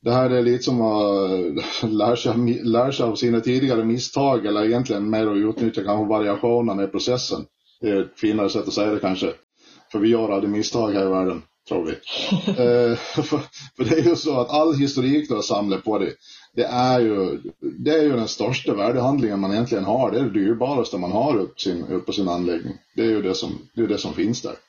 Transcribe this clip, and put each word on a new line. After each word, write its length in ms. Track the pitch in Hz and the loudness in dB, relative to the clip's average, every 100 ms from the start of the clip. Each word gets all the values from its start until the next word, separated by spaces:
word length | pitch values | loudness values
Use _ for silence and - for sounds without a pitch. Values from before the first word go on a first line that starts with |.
Det 100 | 117 | 2
här 180 | 123 131 | 2 4
är 120 | 123 | 2
lite 220 | 120 123 | 2 2
som 180 | 123 123 | 0 2
att, 480 | 113 107 104 101 95 92 87 73 - - | 2 2 2 2 2 0 -2 -4 -6 -4
eh, 60 | 113 | -2
<laughs> 0 | |
lära 260 | 107 107 120 | 2 2 2
sig, 460 | 127 113 120 120 | 0 0 0 0
lära 280 | 117 113 131 | 0 2 2
sig 140 | 135 120 | 0 -2
av 100 | 104 | 0
sina 240 | 123 117 | 0 2
tidigare 460 | 113 127 135 117 113 | 2 0 2 0 0
misstag, 600 | 117 127 - 139 127 104 | -2 -2 0 2 2 0
eller 200 | 107 107 | 0 2
egentligen 440 | 120 120 104 104 | 0 0 -2 0
mer 180 | 110 110 | 0 0
att 100 | 101 | 0
utnyttja 460 | 107 110 113 113 | 0 0 -2 -2
kanske 260 | 98 104 107 | -2 0 0
variationerna 760 | 107 104 101 120 117 117 98 | 0 0 0 2 2 2 0
i 40 | 98 | -2
processen. 580 | 104 104 123 - 82 71 _ _ _ | -2 -2 -2 -2 -6 -8 _ _ _
Det 80 | 113 | -2
är 120 | 101 | 0
ett 180 | 92 - | -2 -2
finare 300 | 110 107 101 | 0 2 0
sätt 180 | 110 98 | -2 -4
att 60 | |
säga 180 | 92 104 | -2 0
det 80 | 107 | 0
kanske. 340 | 95 92 98 - _ _ - - _ | -2 -2 -4 -6 _ _ -20 -20 _
För 80 | 107 | 0
vi 100 | 107 | 2
gör 200 | 117 110 | 2 2
aldrig 220 | 98 104 | 0 0
misstag 400 | 104 107 120 110 | -2 -2 -2 0
här 140 | 101 98 | 0 0
i 40 | |
världen, 320 | 95 92 80 - _ - | 0 0 -4 -10 _ -6
tror 160 | 90 82 | -4 -4
vi. 60 | |
<laughs> 60 | 80 - - - 190 - | -8 -8 -8 -2 -2 -2
Eh, 480 | 190 123 120 120 120 | 0 4 4 4 0
för, 420 | - - 147 147 131 - 143 _ | -4 -4 -2 -4 -4 -16 -20 _
för 60 | |
det 120 | 120 160 | 0 4
är 80 | |
ju 120 | 165 160 | 4 2
så 240 | - 135 | 0 0
att 100 | 123 | 0
all 240 | 147 160 | 2 2
historik 560 | 143 139 139 127 147 147 | 4 0 0 2 2 0
du 60 | 117 | -4
har 60 | |
samlat 420 | - 104 101 95 | -2 -2 0 -2
på 160 | 110 104 | -2 -2
dig, 140 | 90 - - - - - | -2 -6 -20 -20 -14 -4
det 60 | |
är 360 | 123 123 127 127 | -2 2 2 4
ju, 420 | 113 104 92 71 - - | 4 2 0 -4 -8 -10
det 300 | 71 - 123 | -10 -4 0
är 120 | 160 | 4
ju 80 | 151 | 4
den 160 | 127 107 | 2 -2
största 460 | - 110 127 - | -2 -2 -2 -2
värdehandlingen 680 | 107 104 127 123 143 117 101 | 0 0 2 2 2 0 0
man 120 | 98 | 0
egentligen 320 | 104 120 110 | 0 0 -2
har. 280 | 98 117 123 | 0 0 2
Det 80 | 104 | 0
är 40 | |
det 160 | 131 104 | 0 0
dyrbaraste 580 | 98 113 123 143 110 92 | 0 0 0 0 -2 -4
man 140 | 90 | -2
har 280 | 98 139 120 | 0 2 0
upp 200 | 92 - | -2 -6
sin, 220 | 101 87 | -4 -4
upp 220 | 82 90 - | -4 -6 -4
på 80 | |
sin 160 | 95 95 | -4 -2
anläggning. 440 | 87 90 82 - - _ - | -2 -2 -4 -6 -12 _ -2
Det 60 | |
är 80 | 113 | 0
ju 120 | 110 | 2
det 140 | 95 95 | 0 -2
som, 340 | 90 - - - | -4 -10 -12 -4
det 60 | |
är 60 | 110 | -2
det 100 | 101 | -2
som 160 | 98 | -4
finns 280 | - 95 123 | -2 -2 -2
där. 140 | - - | -6 -12